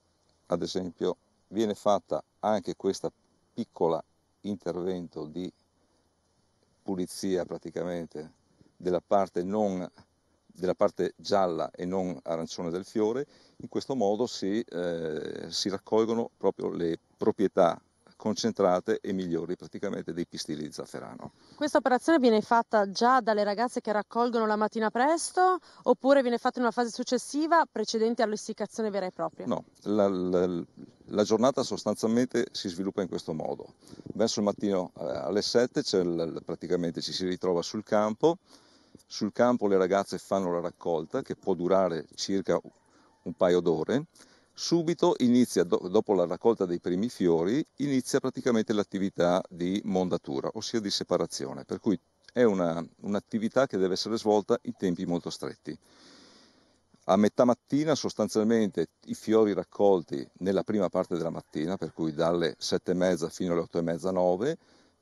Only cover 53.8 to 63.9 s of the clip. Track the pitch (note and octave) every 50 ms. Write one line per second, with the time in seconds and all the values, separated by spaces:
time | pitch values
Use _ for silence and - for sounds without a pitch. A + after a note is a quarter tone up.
53.8 | F#2+ F2+ F#2 - - G#2 A2 A#2 - A2 G#2 G#2 F#2+ - A#2+ - - - - -
54.8 | G2+ F#2 F2 F2+ F#2 E2+ F2 E2+ - F2 - - D#2 C#2 - - _ D2+ D2+ -
55.8 | _ _ _ - - - - - - - - - - _ _ _ _ _ _ _
56.8 | _ _ _ _ _ - F#2 G2+ G#2+ G#2 - - B2+ B2 A#2+ - _ _ C#3 C#3+
57.8 | D3+ D#3+ C#3+ - - G2 - - G#2+ G2+ - G#2+ G#2+ A2 A#2 A2+ G#2+ G2 - E2+
58.8 | D#2+ - _ _ - - A#2+ - - - A2 A2 A2 G#2 G2 F2 - - - -
59.8 | G#2 G2+ F#2+ F2+ D2+ - - C#2 B1 - _ - F2 F#2+ G2 F2+ - - G#2+ G#2
60.8 | F#2 E2+ - F#2 F2+ - F#2 E2 E2 E2 E2 E2 - _ - D#2 D2+ E2+ F#2+ F#2+
61.8 | E2 D#2 - - E2 D#2+ D2 D2 E2 E2 F2 F2 E2+ D2+ - - - - G2+ F2+
62.8 | - - F2+ F#2 F2+ F#2 F2+ D#2 D#2+ E2 - - F#2 F2 E2+ E2 E2 - - F2
63.8 | E2 E2